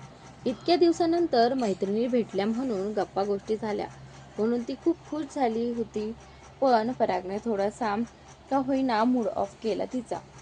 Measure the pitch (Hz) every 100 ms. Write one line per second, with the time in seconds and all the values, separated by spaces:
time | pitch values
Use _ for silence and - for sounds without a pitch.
0 | - - - - 247 220 - 339 339 330
1 | 330 339 330 240 240 262 226 185 196 214
2 | 240 240 202 190 208 226 269 196 202 208
3 | 180 190 202 196 - 214 220 208 - -
4 | - - - - 220 240 233 269 339 330
5 | - 302 285 294 240 220 240 233 214 214
6 | 214 233 - - - - 269 233 226 247
7 | 208 185 185 202 233 196 202 - 220 202
8 | 240 - - - - 269 262 269 262 214
9 | 240 254 208 - 202 - 220 180 196 254
10 | 233 170 - -